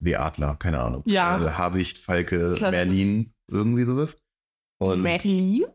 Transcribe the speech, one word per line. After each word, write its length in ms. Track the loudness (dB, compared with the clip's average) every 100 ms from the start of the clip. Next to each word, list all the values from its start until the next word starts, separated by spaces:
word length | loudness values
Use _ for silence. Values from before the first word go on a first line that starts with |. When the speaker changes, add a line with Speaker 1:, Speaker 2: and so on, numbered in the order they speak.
Speaker 1:
Seeadler, 560 | -2 0 -2 -2 -4 -2
keine 240 | -2 0
Ahnung. 220 | -2 -4 0
Speaker 2:
Ja. 360 | 0 2 0
Speaker 1:
Äh, 60 | -2
Habicht, 460 | -2 -2 0 -2 -6
Falke, 540 | -2 -2 0 0 0
Speaker 2:
Klassisch. 160 | 0 0
Speaker 1:
Merlin, 640 | 0 2 2 2 0 -2 _ -6
irgendwie 340 | -2 0 2
sowas. 340 | 0 0 -4 -8 _ _ _ _ _ _
Und 200 | 0 2
Speaker 2:
Merlin? 640 | 2 0 0 2 2 0 -2